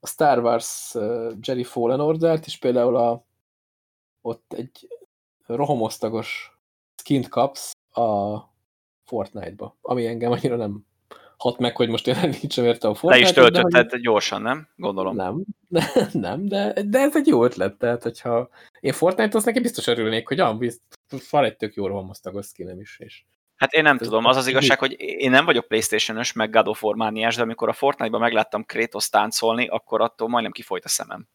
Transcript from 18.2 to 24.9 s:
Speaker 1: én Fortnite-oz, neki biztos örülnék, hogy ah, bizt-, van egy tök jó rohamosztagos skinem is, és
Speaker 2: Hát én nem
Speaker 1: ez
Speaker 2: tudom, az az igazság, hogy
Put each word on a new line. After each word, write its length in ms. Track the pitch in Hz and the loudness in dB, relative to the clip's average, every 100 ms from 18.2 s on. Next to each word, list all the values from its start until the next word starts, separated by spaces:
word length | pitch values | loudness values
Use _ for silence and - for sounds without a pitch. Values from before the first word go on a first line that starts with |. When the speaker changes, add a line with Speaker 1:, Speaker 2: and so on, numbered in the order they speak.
| 123 117 127 _ - _ | -2 -2 -2 _ -20 _
Speaker 1:
én 120 | - | -4
Fortnite-oz, 520 | 175 175 277 220 220 | 2 0 2 0 0
neki 160 | 214 233 | 0 0
biztos 260 | 240 - 131 | -2 -4 -2
örülnék, 420 | 120 110 110 113 | 0 0 -2 -2
hogy 120 | 131 | 0
ah, 180 | 117 110 | 0 0
bizt-, 400 | 120 117 _ - _ 135 - | -4 -6 _ -20 _ -16 -2
van 140 | 151 | 2
egy 120 | 120 - | 2 0
tök 180 | 107 | -8
jó 120 | - 95 | -4 -6
rohamosztagos 600 | 98 92 98 92 98 98 | -6 -10 -14 -12 -12 -14
skinem 340 | - 90 92 | -14 -14 -14
is, 180 | 101 - | -18 -20
és 260 | - - _ _ _ _ | -20 -20 _ _ _ _
Speaker 2:
Hát 160 | 135 | 0
én 100 | 160 | 2
nem 140 | 151 131 | 4 2
Speaker 1:
ez 60 | 117 | 2
Speaker 2:
tudom, 180 | 110 | 2
az 120 | 117 131 | 4 2
az 100 | 127 | 2
igazság, 320 | 127 135 135 | 2 2 2
hogy 220 | 135 | 0